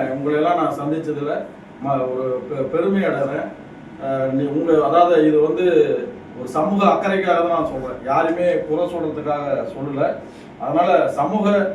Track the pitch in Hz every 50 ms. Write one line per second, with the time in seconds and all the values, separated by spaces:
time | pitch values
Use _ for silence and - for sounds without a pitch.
0 | 131 127 135 143 139 147 151 151 160 175 175 165 156 135 139 139 139 151 156 160
1 | - 151 143 143 143 151 - - - - - - - - - - 131 139 135 131
2 | 127 127 127 127 131 127 127 - - - 147 135 135 - 156 170 185 196 196 196
3 | 180 151 - 139 139 135 151 156 - - - - - - - - - - - -
4 | 135 135 135 135 131 135 131 139 147 143 143 160 175 165 156 151 - - 165 175
5 | 175 175 170 156 156 156 151 151 151 160 - 180 185 175 165 151 147 135 123 -
6 | - - - - - - - - - - - 156 180 190 202 196 - 175 - -
7 | - 196 190 190 175 175 170 170 170 170 170 165 151 139 135 131 127 127 123 -
8 | 120 - 170 165 165 165 170 175 180 175 165 156 - 156 156 170 175 175 175 160
9 | 156 151 - 151 147 151 147 143 143 143 135 - - - - - 139 147 135 135
10 | - - - - - - - - - - - - - 139 151 165 - - - -
11 | - - - - - 185 202 208 196 202 202 196 196 190 -